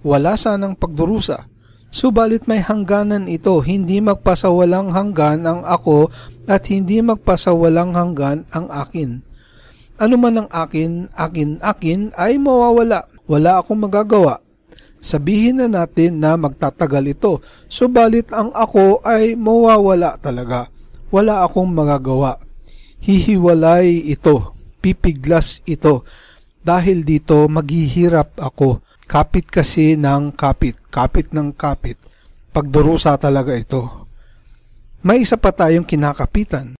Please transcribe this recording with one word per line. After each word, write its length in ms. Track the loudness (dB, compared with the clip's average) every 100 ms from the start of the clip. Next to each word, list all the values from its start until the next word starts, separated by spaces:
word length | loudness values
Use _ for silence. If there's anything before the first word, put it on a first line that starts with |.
Wala 320 | 0 0 0
sanang 400 | 0 -2 -2 -4
pagdurusa. 720 | -6 -8 -4 -2 -2 -4 -8 -12 _ _ _ _
Subalit 560 | -2 0 2 0 0 -2
may 80 | -2
hangganan 720 | -2 -4 0 -2 0 -4 -4
ito, 240 | -4 0 0
hindi 400 | 0 -2 0 0
magpasawalang 880 | 0 0 0 0 0 2 2 0 -2
hanggan 560 | -4 -2 0 0 0 -2
ang 160 | -4
ako 480 | -4 -2 2 2 2 -2 -20 -18
at 220 | -2 -2 0
hindi 300 | -4 0 0
magpasawalang 960 | 0 -2 -2 0 0 2 2 2 0
hanggan 500 | -2 -2 -2 -4 -4 -8
ang 140 | -10 -10
akin. 540 | -10 -10 -8 -8 -10 -16 -20 _ -20 -20 _ -20 -2
Ano 220 | 2 4
man 260 | 2 0
ang 60 | -4
akin, 580 | -6 -4 -4 -4 -6 -10
akin, 480 | -8 -6 -4 -4 -4
akin 480 | -4 -4 -4 -4 -6 -4
ay 160 | -2 0
mawawala. 680 | 2 2 4 2 2 -2 -6 _ -2
Wala 320 | 2 4 2
akong 240 | 0 -4 0
magagawa. 560 | -2 2 4 4 0 _ _ _ -20 _ _
Sabihin 640 | -6 -4 0 2 2 0
na 80 | 0
natin 480 | -2 -2 0 0 2
na 160 | 0
magtatagal 720 | 0 -2 -4 -8 -4 -2 -2 -4
ito, 180 | -2 -2 -2 -8 -20 -16
subalit 640 | -2 0 4 4 2 -2
ang 160 | -6 -4
ako 500 | -4 0 4 4 2 0
ay 320 | 0 0 0
mawawala 800 | 0 4 4 4 4 2 0 -4
talaga. 500 | -8 -8 -6 -6 -6 -16 -20 -20 -2
Wala 320 | 0 2 2 0
akong 240 | 0 -2
magagawa. 720 | 0 0 0 -2 -2 -2 -4 -14 -20 -20 -20 -20 -8
Hihiwalay 1040 | 0 2 2 2 4 4 4 4 4 2 -2
ito, 420 | 0 2 2 0 -14 -20 _
pipiglas 800 | -2 0 -2 -2 0 0 0 -4
ito. 380 | -6 0 2 2 -2 -20 -20 -20 _ _
Dahil 420 | -2 0 2 0 0
dito, 400 | -2 2 4 4
maghihirap 960 | 0 -2 -2 0 2 2 2 -2 -6
ako. 400 | -10 0 0 0 _ _
Kapit 480 | _ 0 2 0 0
kasi 480 | -2 0 2 2 2
ng 320 | 2 0 -2
kapit, 480 | -2 -2 0 -2 -4 _
kapit 400 | -4 0 0 -2 -6
ng 160 | -6
kapit. 480 | -6 -6 -4 -8 -12 _ _ _ -20 _ -6
Pagdurusa 640 | 0 2 2 2 0 0
talaga 320 | 0 0 -2
ito. 560 | -6 -4 -6 -8 -14 -20 -20 -20 _ _ -20 _ -20 -20 -6
May 240 | 0 0 0
isa 80 | 0
pa 160 | 0
tayong 320 | 0 0 0
kinakapitan. 880 | 0 -2 -2 -4 -4 -4 -4 -8 -10